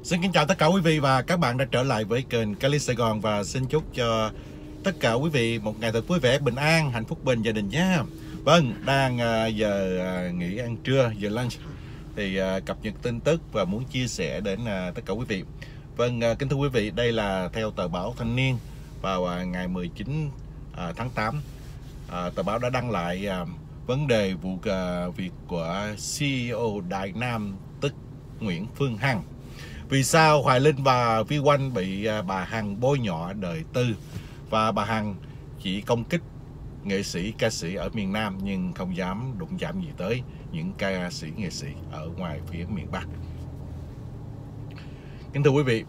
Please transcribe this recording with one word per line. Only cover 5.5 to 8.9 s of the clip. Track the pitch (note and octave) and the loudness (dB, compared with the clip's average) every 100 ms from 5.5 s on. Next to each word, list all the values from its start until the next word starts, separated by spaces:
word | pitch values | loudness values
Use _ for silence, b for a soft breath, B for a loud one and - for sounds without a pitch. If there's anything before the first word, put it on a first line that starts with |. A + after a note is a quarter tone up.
| A#2 | 0
một | G#2+ G#2+ | -2 -2
ngày | A#2 | 0
thật | A2+ A2+ | 0 2
vui | F3 | 2
vẻ, | E3+ C3+ | 4 4
bình | C#3+ A#2+ | 2 2
an, | D3 E3 D3 | 4 4 4
hạnh | A#2 A2+ | 0 -4
phúc | E3+ | -4
bên | C3 A#2+ | 0 2
gia | A2 | 2
đình | G#2+ G2 | 0 0
nhé. | C#3+ F#3 F3 A#2+ B B B | 2 4 4 0 B B B
Vâng, | - E3+ C3+ - | 6 8 8 0
đang, | - | 2